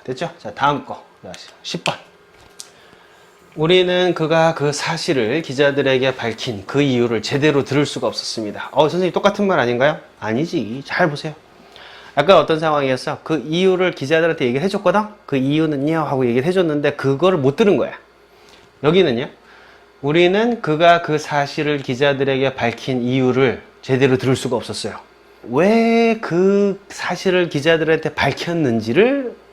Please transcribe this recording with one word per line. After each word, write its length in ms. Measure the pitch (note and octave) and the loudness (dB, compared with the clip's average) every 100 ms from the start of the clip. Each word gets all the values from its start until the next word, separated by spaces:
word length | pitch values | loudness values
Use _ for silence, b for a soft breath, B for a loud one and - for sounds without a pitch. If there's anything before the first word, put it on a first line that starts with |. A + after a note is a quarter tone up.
됐죠? 260 | - C3 E3 - | -12 -8 -10 -10
자, 140 | G#2+ | -14
다음 300 | - C#3+ C#3 - | -2 -2 -2 -6
거. 160 | G2+ - _ | -16 -18 _
자, 100 | F#2+ F2 - - | -20 -18 -20 -18
십 200 | - E3+ | -12 -8
번. 140 | - - - _ _ - - - B B B B B B B B _ - | -6 -8 -12 _ _ -20 -20 -20 B B B B B B B B _ -4
"우리는 560 | D#3+ F#3 F3+ F3+ F3+ | 2 2 2 2 0
그가 420 | E3+ D#3 E3 E3 | 0 0 2 2
그 160 | D3 C#3+ | 2 -2
사실을 680 | C#3 - E3 - C3+ G#2+ D#3 | -2 -4 -4 -2 0 0 -2
기자들에게 720 | D#3+ C3 C#3+ C#3 C#3+ C3 C3 C3 | -2 0 2 2 0 2 0 -2
밝힌 480 | A#2 G#2+ B2+ G2+ - | -6 -6 -8 -8 -4
그 160 | C#3 | 0
이유를 400 | C#3+ B2 A#2+ A2 | 2 2 0 -2
제대로 420 | - C#3+ D3+ C#3 | -4 0 2 2
들을 220 | B2+ C#3 C#3 | 0 0 -2
수가 200 | B2+ A#2 | -2 -4
없었습니다." 600 | - - - G#2 - - | -4 -8 -8 -8 -8 -4
어, 180 | B2+ D3+ | 2 2
선생님, 240 | F3 F3+ | 2 -2
똑같은 340 | F#3+ G3+ G3+ G3 | 0 0 2 0
말 120 | E3+ | 2
아닌가요? 400 | A#2+ A#2+ C#3+ E3 - - | 0 2 0 0 -8 -10
아니지. 600 | G#2+ A2+ E3+ E3 G#2 C3 | -4 -4 -2 -4 -6 -8
잘 240 | - B2+ C#3 | -6 -2 -2
보세요. 260 | C#3+ D#3 - _ - B B B B B | -2 -10 -14 _ -20 B B B B B
아까 240 | C#3+ D3+ F3 | 0 6 6
어떤 220 | C#3+ D#3 | 4 0
상황이었어? 600 | D#3+ D3 C3+ B2+ - C3 | 0 0 0 -2 -4 -8
그 180 | - D#3 C#3 | -4 -4 -2
이유를 460 | E3+ F#3+ F3+ F#3 | 0 2 2 0
기자들한테 520 | F3 C3+ D#3+ E3 D#3+ | -2 0 2 2 0
얘기를 180 | B2+ C3+ | 0 0
해줬거든? 440 | G3 G3+ F3+ G3 G#3 - | -2 0 0 0 -2 -10
"그 120 | - C3+ | -4 -2
이유는요?" 640 | C3+ D#3 D#3+ C#3 D3 D#3+ | 0 0 0 0 -2 -2
하고 260 | C#3+ C3+ B2 | -2 0 2
얘기를 200 | B2 D#3 | 2 2
해줬는데 500 | F#3 E3 D3 D3 D3 | 2 0 0 -2 0
그거를 420 | C3+ C#3 F3+ F3+ | -2 2 2 2
못 180 | C3+ C#3 | 2 2
들은 220 | G#3 C#3 | 4 2
거야. 140 | - - _ _ _ b b b b _ | 0 -8 _ _ _ b b b b _
여기는요? 460 | D3 F#3 E3 A#2 D#3+ - B B B B B _ | 2 4 2 0 -6 -12 B B B B B _
"우리는 580 | C#3 E3 F3 G3 A#3+ A3 | -2 2 2 2 0 -2
그가 400 | D3+ D#3 E3+ E3+ | -2 2 4 4
그 160 | D#3 D3+ | 2 -4
사실을 640 | - D3 C#3 - D3 C#3+ | -2 -2 -2 -2 -2 -2
기자들에게 760 | C3+ B2 C#3+ C#3 C3+ C3 C3+ - | -4 0 2 2 0 0 -2 -2
밝힌 440 | A#2+ - - B2+ | -4 -4 -4 -2
이유를 600 | B2 C3 B2+ B2 C3 F#2 - - | 0 0 2 2 2 0 -10 -12
제대로 380 | - C3 C3 B2+ | -2 2 2 2
들을 180 | B2 B2 | 0 -2
수가 200 | C3 A#2 | -2 -4
없었어요." 420 | - G#2 A2 - - _ _ _ - | -6 -8 -10 -10 -18 _ _ _ -4
왜 480 | B2+ F#3+ A3+ A3+ A3+ A3+ A3+ | 0 2 4 2 2 2 0
그 600 | - E3+ F#3+ G3+ G3+ F#3+ - | -2 0 2 4 2 -2 -10
사실을 600 | - - F3+ F#3+ F3+ F3 | -10 -8 -4 0 0 0
기자들한테 680 | C#3+ D3+ E3 D#3+ D#3+ D#3 | 0 2 2 2 0 -2
밝혔는지를 1200 | - C#3+ - F3 E3+ C#3 A2+ G#2+ C#3 A#3+ C#4 B3 - - | -2 -2 -2 -4 -2 0 0 0 2 2 0 -6 -12 -20